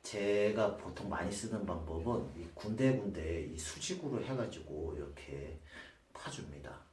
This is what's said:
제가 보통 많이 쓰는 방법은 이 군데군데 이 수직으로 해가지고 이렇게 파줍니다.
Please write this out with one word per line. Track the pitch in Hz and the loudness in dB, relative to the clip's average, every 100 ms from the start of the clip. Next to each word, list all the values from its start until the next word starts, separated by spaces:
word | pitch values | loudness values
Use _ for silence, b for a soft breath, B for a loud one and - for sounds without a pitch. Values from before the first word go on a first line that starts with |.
제가 | - 104 101 104 104 107 104 - | -4 0 4 6 6 6 4 4
보통 | 90 - 95 | -6 -6 -2
많이 | - 87 | 0 0
쓰는 | 101 110 110 98 | 0 0 0 0
방법은 | 85 80 82 117 117 - - | -2 0 0 2 2 0 -6
이 | - | -10
군데군데 | - 107 113 131 127 101 87 80 82 | -6 -4 4 6 6 2 -2 0 0
이 | 78 - | -2 -4
수직으로 | - - - 180 151 120 | -6 -6 -4 -2 0 -2
해가지고 | 104 131 110 82 78 76 - - | 0 0 0 -4 -8 -4 -4 -4
이렇게 | 71 73 - 69 69 78 B B B B _ | -6 -10 -8 -8 -6 -8 B B B B _
파줍니다. | - - - - 73 69 - - | -10 -8 -8 -8 -10 -10 -12 -16